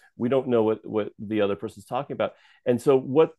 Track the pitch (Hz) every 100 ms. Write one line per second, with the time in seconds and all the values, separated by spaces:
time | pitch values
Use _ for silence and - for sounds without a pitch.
0 | _ - 117 135 123 117 110 110 - 107
1 | 104 - 104 107 101 101 110 104 - 127
2 | 143 117 104 - _ _ - 120 147 135
3 | 135 135 160